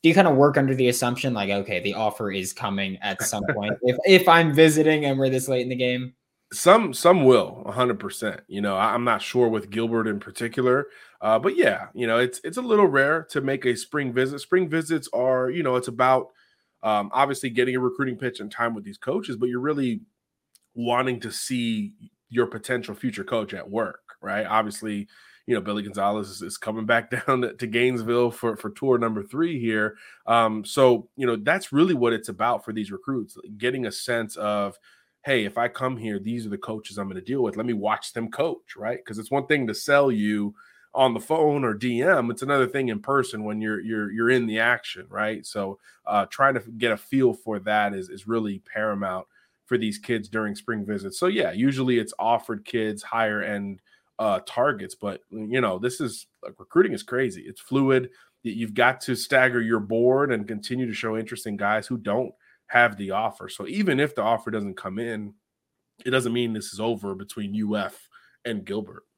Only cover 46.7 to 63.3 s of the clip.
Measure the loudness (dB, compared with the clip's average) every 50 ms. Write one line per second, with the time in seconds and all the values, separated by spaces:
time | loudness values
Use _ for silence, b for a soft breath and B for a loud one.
46.7 | -8 -2 0 0 0 -2 -4 -4 0 2 4 4 2 0 -6 -8 -8 -6 -2 0
47.7 | 2 2 2 0 -2 -6 -10 -10 -14 -14 -6 -4 -2 -2 -2 -4 -6 -8 _ -10
48.7 | -6 -4 -4 -4 -4 -4 -4 -6 -6 -8 -10 _ _ _ _ _ _ _ _ _
49.7 | -2 0 0 -2 -4 -6 -4 -4 -4 -4 -4 -4 -4 -4 -4 -4 -6 -8 -8 -6
50.7 | -6 -6 -4 -6 -6 -6 -6 -8 -6 -2 -2 0 0 0 -2 -2 0 0 0 0
51.7 | 2 0 0 2 2 0 0 -2 -6 -4 0 2 2 0 0 -4 -8 -8 -8 -6
52.7 | -4 -2 -2 -2 -4 -8 -8 -6 -2 0 0 0 0 -2 -4 -4 -6 -6 -6 -8
53.7 | -10 -12 _ _ _ _ _ _ _ -2 0 0 0 0 -2 -6 -2 0 2 2
54.7 | 0 -2 -8 -12 -12 _ -8 -8 -8 -8 _ _ -12 -10 -8 -4 -2 0 0 0
55.7 | 0 0 -2 -4 -4 -2 -6 -6 -6 -10 -16 _ _ _ -18 -18 -18 _ -20 _
56.7 | 4 4 4 4 2 -6 -8 -6 -2 -2 -2 -2 -4 -8 -16 -18 -18 -20 -12 -4
57.7 | 0 2 4 4 4 2 2 -2 b b b b b _ _ -8 -6 -6 -6 -6
58.7 | 2 4 4 4 4 0 -4 -4 -4 -4 -2 0 2 4 4 4 2 0 0 2
59.7 | 0 0 0 -2 0 2 4 4 4 4 2 2 0 -2 -4 -6 -8 -10 -8 -8
60.7 | -6 -4 -4 -6 -6 -6 -6 -4 -4 -4 -6 -8 -10 -10 -8 -8 -6 -2 0 0
61.7 | 0 0 -2 -4 -8 -6 -2 -2 0 0 0 -2 -6 _ _ _ _ _ _ _
62.7 | 4 4 4 4 2 -4 -6 -4 -4 -2 -2 -4